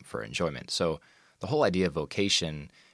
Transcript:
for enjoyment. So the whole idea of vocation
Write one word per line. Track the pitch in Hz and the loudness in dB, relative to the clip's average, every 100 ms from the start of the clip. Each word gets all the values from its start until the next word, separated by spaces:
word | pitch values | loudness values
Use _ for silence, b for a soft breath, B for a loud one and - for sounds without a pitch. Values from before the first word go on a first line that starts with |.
for | - 57 | -10 -8
enjoyment. | 55 - 85 67 - | -6 -2 -2 -4 -6
So | - 87 76 b b b b | 0 0 -2 b b b b
the | 98 | -2
whole | 151 | 2
idea | 117 90 90 | 4 4 2
of | |
vocation | 76 73 - 101 - 80 76 73 b b | 0 -4 0 2 2 0 -6 -12 b b